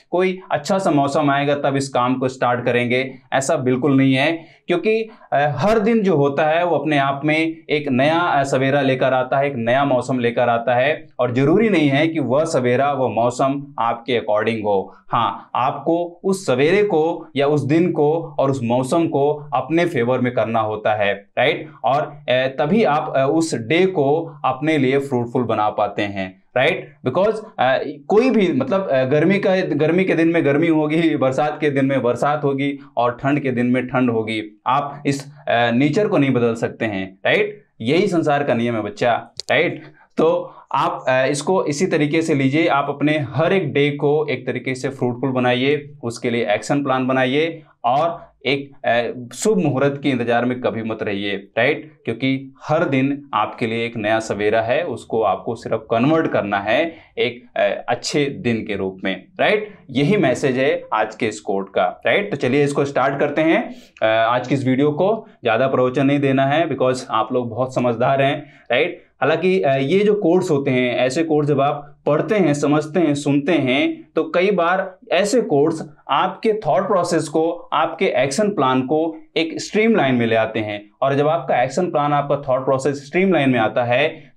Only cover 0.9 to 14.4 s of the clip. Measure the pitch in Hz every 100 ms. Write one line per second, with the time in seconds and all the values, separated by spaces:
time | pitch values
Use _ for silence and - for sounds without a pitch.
0.9 | 147 139 160 143 139 143 143 143 135 139
1.9 | 127 123 131 131 - 123 123 120 120 120
2.9 | 127 135 - - 131 135 156 127 131 147
3.9 | 135 135 131 151 160 - - - 175 214
4.9 | 220 220 - - 131 147 127 196 233 202
5.9 | 233 196 156 139 139 156 165 175 151 156
6.9 | 147 139 139 151 156 160 - - 147 143
7.9 | 123 147 165 175 - - 139 135 143 131
8.9 | 127 131 127 127 139 143 120 113 131 139
9.9 | 127 120 127 120 123 120 117 131 123 135
10.9 | 151 - - 123 117 139 190 226 170 147
11.9 | 135 - 160 123 135 160 139 123 123 139
12.9 | 139 123 107 123 120 135 139 139 - 113
13.9 | 120 - 117 104 107